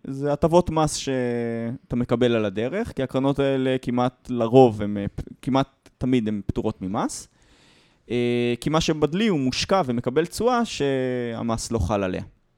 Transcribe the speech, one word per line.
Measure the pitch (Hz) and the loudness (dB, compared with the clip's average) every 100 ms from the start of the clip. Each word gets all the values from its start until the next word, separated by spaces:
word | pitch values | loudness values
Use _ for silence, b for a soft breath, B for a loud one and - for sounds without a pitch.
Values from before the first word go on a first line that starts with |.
זה | - 135 143 | -10 -6 -4
הטבות | 143 165 165 180 | 0 4 4 4
מס | 160 147 | 2 0
שאתה | - - 131 123 120 117 117 117 131 - 123 | -2 -4 -2 -2 -4 -4 -4 -6 -10 -6 -4
מקבל | 120 120 123 | 0 2 4
על | 117 | 4
הדרך, | 107 98 117 190 226 | 0 -2 -4 -4 -6
כי | - | -6
הקרנות | 131 131 135 135 | -4 0 0 0
האלה | 139 135 131 127 | 0 0 0 -2
כמעט | - 123 127 - - | -2 -2 -2 -4 -8
לרוב, | 123 113 127 127 107 | -2 6 10 10 8
הם, | 104 104 | -4 -4
אה, | 101 | -6
פ-, | - - - | -8 -12 -10
כמעט | - 131 135 _ - _ | -2 0 0 _ -20 _
תמיד | 127 127 107 | 0 0 0
הן | 107 95 | -4 -6
פטורות | - 110 - | -4 -4 -6
ממס. | 92 107 220 - - b b b b b b b - | -6 -4 -6 -8 -14 b b b b b b b -8
אה, | 120 120 120 120 120 | -4 0 0 0 -2
כי | - | -2
מה | 151 | 0
שבדלי | 165 175 151 170 226 | 0 0 0 2 0
הוא | 170 | 2
מושקע | 131 - - 196 | 0 -2 0 0
ומקבל | 147 120 123 131 170 | 0 -2 -2 -2 -2
תשואה | - 226 247 | -2 0 0
שהמס | 233 - 139 135 127 127 120 113 113 113 - | -2 -2 -2 -2 -2 -4 -6 -6 -4 -4 -2
לא | 117 | -2
חל | 87 104 | 0 0
עליה. | 95 90 95 - _ | -2 -4 -10 -18 _